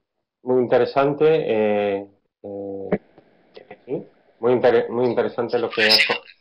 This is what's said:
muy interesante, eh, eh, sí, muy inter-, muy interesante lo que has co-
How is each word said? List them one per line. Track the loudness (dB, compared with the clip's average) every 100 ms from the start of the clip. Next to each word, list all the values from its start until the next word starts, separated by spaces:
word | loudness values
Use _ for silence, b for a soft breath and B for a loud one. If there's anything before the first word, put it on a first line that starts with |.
| _ _ _ _
muy | -2 0
interesante, | 2 2 2 0 0 2 2
eh, | 2 0 0 2 0 0 -4 -8 _ _ _
eh, | -14 -12 -10 -10 -6 -6 _ _ _ _ _ -20 -20 -20 -10
sí, | -10 -10 _ _ _
muy | 0
inter-, | 4 4 4 0
muy | -2 0
interesante | 0 -2 -4 -4 -2
lo | -4
que | -2 2
has | 2 2
co- | -4 -8 -20